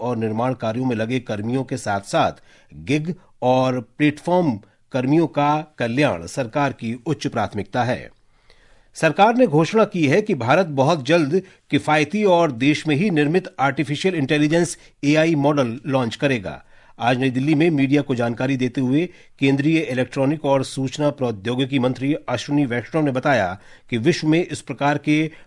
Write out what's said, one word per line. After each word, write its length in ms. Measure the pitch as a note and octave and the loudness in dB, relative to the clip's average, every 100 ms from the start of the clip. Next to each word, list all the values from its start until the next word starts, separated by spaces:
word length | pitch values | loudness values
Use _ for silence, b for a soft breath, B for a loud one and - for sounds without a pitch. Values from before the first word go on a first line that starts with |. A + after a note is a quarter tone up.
और 160 | A#2+ A#2 | -6 -2
निर्माण 380 | A2 G#2+ B2+ | -2 -2 -2
कार्यों 300 | B2+ C#3 B2 | -2 -4 -4
में 120 | C3 A2 | -2 -2
लगे 240 | A2 B2+ | -2 -4
कर्मियों 440 | A#2+ G#2 A2 C3 | -4 -6 -4 -4
के 120 | C3 C3 | -4 -6
साथ-साथ 560 | A2+ G2+ - E3 A2 D2 b b b | -4 -4 -2 0 0 -2 b b b
गिग 400 | D2 E2+ D3+ D#3 E3 b b | -16 -2 -2 -2 -10 b b
और 380 | B2 B2+ B2+ B2+ A2+ - | 0 2 2 -2 -6 -2
प्लेटफॉर्म 600 | D3 D3 - F3+ E3 G2+ - b _ | 0 0 0 0 0 -4 -10 b _
कर्मियों 340 | B2+ B2+ D#3+ E3 | -4 2 2 2
का 480 | - C#3+ D3+ D3 - | 0 0 0 -4 -6
कल्याण 480 | A#2 B2 C#3+ F2 E2+ | -4 2 0 0 -6
सरकार 460 | - G#2 D3 C#3 | -8 -6 -2 -2
की 300 | C3+ A2+ A#2+ - | -2 -8 -8 -6
उच्च 200 | D3 C#3+ | -4 -4
प्राथमिकता 580 | A#2 G2+ G#2 F#2+ - | -4 -4 -4 -6 -4
है। 260 | A2+ E2 B1 _ _ b b b b b b | -2 -4 -8 _ _ b b b b b b
सरकार 420 | - - - G#3+ A#3+ | -2 0 4 4 6
ने 100 | A#3+ | 4
घोषणा 380 | D3 D#3+ A3 | 4 2 2
की 220 | G#3+ F3+ C#3+ | 2 2 2
है 160 | F3 | 2
कि 120 | G#3 | 2
भारत 320 | D#3 A#2+ D#3 F3 | -2 2 2 2
बहुत 400 | C3+ C3+ E3+ B2+ | 2 2 2 2
जल्द 360 | E3+ C#3 F#3 F#3+ B - | 2 2 -2 -4 B -2
किफायती 540 | C#3 - D3+ D3+ G#3 | -2 2 0 0 0
और 280 | G#3 E3+ E3 | 2 4 2
देश 340 | A2+ C3+ D3 D#3 | 0 0 0 0
में 100 | C#3+ | 0
ही 140 | G#3 | 2
निर्मित 340 | D#3 D3 F3+ F#3 - | 2 2 0 -2 -2
आर्टिफिशियल 540 | C3+ C3 C#3+ D3 F#3+ | -2 0 -4 -2 -2
इंटेलिजेंस 640 | E3+ C3+ D3+ D3+ E3+ E3 - b b | -2 0 0 2 2 0 -4 b b
एआई 300 | C#3+ D#3 E3 | 2 4 4
मॉडल 460 | D#3 C#3 D3 A#2+ A#2 D3 | 2 2 2 0 -2 -2
लॉन्च 300 | C3 A#2 - | -2 -2 -2
करेगा। 480 | C#3+ B2 F2 B1+ - b b - | -2 -2 -4 -12 -18 b b -4
आज 200 | A#2 B2+ | 0 2
नई 120 | C3+ | 0
दिल्ली 240 | B2+ C#3+ | 0 0
में 160 | D3 E3+ | 2 4
मीडिया 320 | D3 C3+ C#3+ | 2 2 2
को 120 | C#3+ | 0
जानकारी 420 | A#2+ A#2+ A#2 C3 C3+ | -2 -2 -2 -2 -2
देते 240 | B2+ C#3 | -2 -2
हुए 280 | B2+ C#3+ F3 B B - | 0 0 -2 B B -2
केंद्रीय 380 | C3+ C#3 C#3+ D#3+ | 0 2 2 0
इलेक्ट्रॉनिक 640 | C3+ B2+ B2 C#3+ C3+ D#3+ | 0 -4 -4 0 0 0
और 200 | C#3+ C3+ | 0 0
सूचना 460 | B2 - C3 C#3 D3 | 0 -4 -6 -2 -2
प्रौद्योगिकी 680 | C#3+ B2 G#2 A2 B2 C3+ C3+ | -2 -4 -4 -6 -4 -2 0
मंत्री 360 | B2+ B2+ C#3 D#3+ - | 0 -2 -4 -4 -4
अश्विनी 380 | B2 - D3 C3+ | -6 -2 0 0
वैष्णव 380 | A#2+ A2 E3 | -2 -4 -2
ने 60 | D3+ | 0
बताया 500 | B2+ D3 B2+ F2+ F#2+ b b - | 0 0 2 0 -4 b b -6
कि 80 | A#2 | -2
विश्व 300 | B2+ - D#3 | 0 0 2
में 180 | D#3+ F3+ | 0 0
इस 140 | D3 | -8
प्रकार 380 | - C3 C#3 C#3+ | -10 -2 0 0
के 320 | D3 D3+ D#3 B | 0 0 0 B